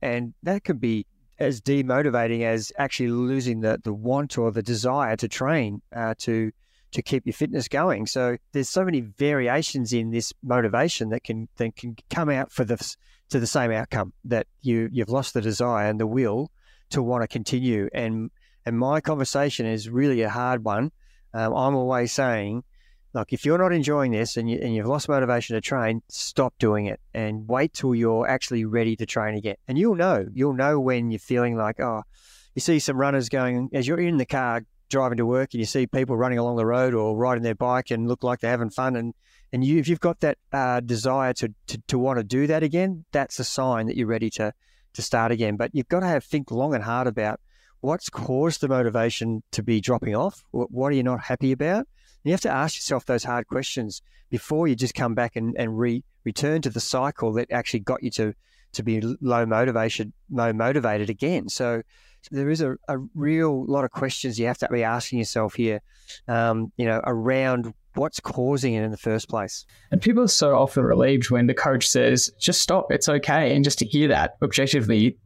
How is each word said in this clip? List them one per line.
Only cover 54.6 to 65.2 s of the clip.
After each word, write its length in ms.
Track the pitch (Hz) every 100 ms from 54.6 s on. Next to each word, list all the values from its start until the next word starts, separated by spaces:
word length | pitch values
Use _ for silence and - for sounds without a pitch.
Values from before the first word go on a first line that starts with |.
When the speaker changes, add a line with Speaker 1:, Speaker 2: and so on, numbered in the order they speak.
| 170
Speaker 1:
you 80 | 117
just 180 | 127
come 220 | - 123 113
back 200 | 120 120
and, 200 | 113 -
and 200 | 117 110
re-, 260 | 120 117 - _
return 380 | - 104 143 160
to 80 | 139
the 100 | 113
cycle 540 | - 131 139 - 113
that 180 | 110 -
actually 300 | 120 - 117
got 220 | 98 127
you 80 | 117
to, 220 | - 110 - _ _ _
to 100 | -
be 180 | 110 110
l-, 140 | 113 127
low 240 | 135 120 113
motivation, 680 | 110 127 117 113 - 107 - -
low 240 | 135 117
motivated 560 | 110 117 139 117 104 104
again. 400 | 104 143 180 98
So 320 | - 123 117 - _ - _ -
there 180 | 139 139
is 120 | 160
a, 140 | 147 127 -
a 100 | 135 135 156
real 500 | 147 160 160 135 127
lot 180 | 139
of 80 | 131
questions 480 | - 135 - 135 113
you 60 | 117
have 100 | -
to 80 | -
be 140 | 120
asking 360 | 113 117 -
yourself 360 | 123